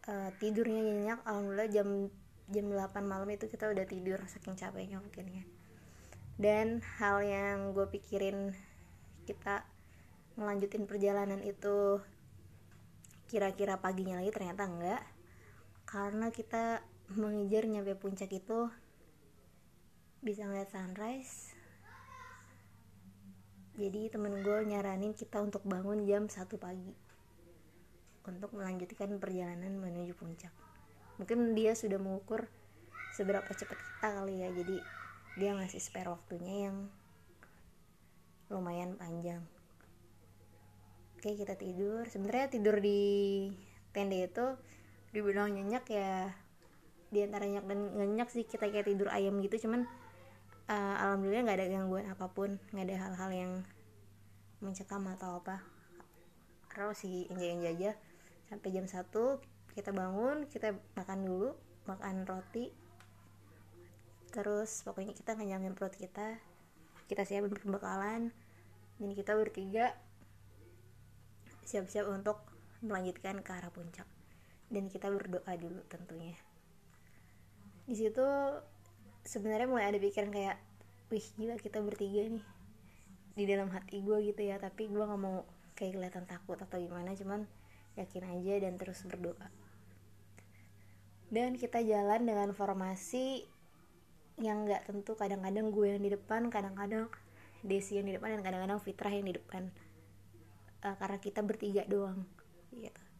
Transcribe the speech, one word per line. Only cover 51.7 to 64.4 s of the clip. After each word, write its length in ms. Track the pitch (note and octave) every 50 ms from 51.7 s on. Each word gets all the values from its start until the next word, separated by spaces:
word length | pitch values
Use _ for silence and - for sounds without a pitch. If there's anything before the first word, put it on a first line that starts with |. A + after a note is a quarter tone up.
| F#3+
gangguan 320 | F#3+ F#3+ F#3 F#3 F#3+ G3+ G3+
apapun, 480 | F#3+ - F#3 F#3 - G3 G3 G3+ G3+ G3 - -
nggak 160 | - G3 F#3+
ada 120 | F#3 F#3+ F#3 F#3
hal-hal 240 | F#3+ F#3 F3+ F#3 F#3+ F#3
yang 180 | F#3 F#3 F#3 F#3 F#3 F#3 - - - - - - - - - - - - - - - - - - -
mencekam 480 | G#3 G3 F#3+ F#3+ F#3+ - G3 G3+ G3 F#3+
atau 320 | F#3 F#3+ F#3+ F3+ F3 F3+
apa. 220 | F3 F#3+ F#3+ F#3+ F#3 - - - - - - - - - - - - - - - - - - - - -
Terus 320 | - - G3+ G#3 G#3 -
sih 240 | - F#3+ F#3 F3+ F3+ - F3+
enjoy-enjoy 380 | F#3 F3 E3+ F3 F3 E3+ E3+
aja 200 | E3 F3 F#3+ G#3 G#3+ - - - - - - - - - - -
sampai 160 | G#3 G#3 - G3+ F#3
jam 80 | F#3+ F#3+
satu 560 | F#3 - F#3 F3+ F3 - G#3+ A#3 C4 C#4 C4+ - - - - - -
kita 240 | - - G3 G#3 G3
bangun, 480 | F#3+ F#3 F#3 F#3+ G3+ A3+ B3+ D4 D4+ D4 D4
kita 240 | - A3 - G#3+ G3+ - - - - -
makan 240 | F3+ - F#3+ G3 G3
dulu, 320 | F#3+ F#3 F#3 G#3 C4 D4+ - - - - - -
makan 400 | - F#3+ F#3 - G3 F#3+ F#3+ F#3
roti. 400 | F#3+ F#3 F#3 F#3 - - A3+ B3 - - - - - - - - - - - - - - - - - - - - - - - - - - - - - - - - -
Terus 520 | - A#3